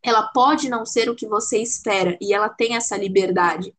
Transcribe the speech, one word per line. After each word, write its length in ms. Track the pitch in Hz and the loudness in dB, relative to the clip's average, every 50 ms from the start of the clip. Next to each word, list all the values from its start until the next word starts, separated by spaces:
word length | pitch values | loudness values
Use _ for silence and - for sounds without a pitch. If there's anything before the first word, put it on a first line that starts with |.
| - | 0
ela 200 | 247 226 220 220 - - | 2 2 2 2 2 2
pode 360 | 254 247 277 311 302 285 254 | 4 4 4 4 2 -2 -4
não 160 | 247 226 220 | -4 -6 -6
ser 240 | - - 240 226 233 | -2 -2 0 0 0
o 60 | 233 | -2
que 120 | - - | -6 -6
você 320 | 214 214 208 240 - 254 220 | -4 -2 -2 -2 -2 -2 -2
espera, 580 | 226 233 - - - 226 202 190 185 180 175 - | -2 -4 -8 -6 -2 -2 0 2 0 0 -2 -4
e 120 | 196 202 202 | -2 0 0
ela 160 | 202 214 220 | 2 0 -2
tem 260 | 220 - 233 233 240 | 0 -2 -2 -2 0
essa 220 | 233 233 - 208 | -2 -4 -4 -4
liberdade. 760 | 196 196 196 190 190 190 185 180 180 175 175 160 170 190 190 _ | -4 -4 0 2 2 2 2 2 2 2 2 0 -2 -8 -10 _